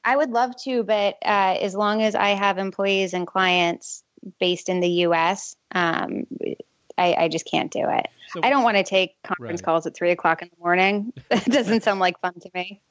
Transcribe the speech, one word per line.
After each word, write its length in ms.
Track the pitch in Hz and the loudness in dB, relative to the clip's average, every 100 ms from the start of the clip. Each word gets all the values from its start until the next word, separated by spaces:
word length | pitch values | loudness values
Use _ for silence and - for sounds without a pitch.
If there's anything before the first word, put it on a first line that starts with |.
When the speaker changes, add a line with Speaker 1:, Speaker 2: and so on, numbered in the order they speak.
| 226 | 2
Speaker 1:
I 120 | 269 | 2
would 140 | 294 | 2
love 220 | 233 247 247 - | 2 0 -4 -2
to, 180 | 247 | -2
but, 340 | 202 214 202 - | 0 2 0 -2
uh, 320 | - 202 190 - | 0 2 2 0
as 140 | 202 190 | -2 0
long 260 | 208 214 | 0 2
as 120 | 220 | 0
I 160 | 214 202 | 2 0
have 280 | 202 202 190 | 2 0 0
employees 560 | 196 185 196 196 190 | -4 -2 0 2 0
and 120 | 180 175 | -2 -2
clients 800 | 185 185 180 170 170 - - _ _ 190 _ | 0 2 2 2 -2 -10 -16 _ _ -20 _
based 300 | 180 180 - | -2 -2 -2
in 140 | 180 | 0
the 80 | 175 | 2
U 240 | 175 175 | 2 2
S, 420 | 165 165 196 - - _ | 2 2 -2 -8 -18 _
um, 520 | 185 170 - - - - - - - - _ _ - | -2 0 -2 -4 -6 -8 -8 -8 -8 -14 _ _ 0
I, 160 | 180 - | 2 2
I 120 | 165 | 0
just 160 | 160 - | -2 -4
can't 220 | 160 151 | -4 -2
do 120 | - - | -2 0
it. 200 | - - _ - | 0 -2 _ -14
Speaker 2:
So 80 | 175 | -2
Speaker 1:
I 60 | 220 | 0
don't 140 | 277 | 2
wanna 200 | 233 208 | 4 2
take 320 | 190 190 180 _ | 2 0 0 _
conference 380 | - 180 120 175 | -10 -8 -6 -4
Speaker 2:
Right. 40 | 180 | 0
Speaker 1:
calls 200 | 165 165 | 0 -2
at 80 | - | -2
three 160 | 175 | 0
o'clock 300 | 175 170 165 | 2 0 0
in 80 | 175 | -4
the 120 | _ | _
morning. 520 | 175 180 190 202 214 - | 0 2 2 0 -4 -10
<laughs> 80 | - | -2
That 160 | 226 - | 0 2
doesn't 380 | 269 214 220 | 2 2 2
sound 180 | - 196 | 2 2
like 180 | 180 180 | 0 0
fun 140 | 185 180 | -8 -8
to 80 | 185 | -12
me. 280 | 185 185 202 _ | -10 -10 -14 _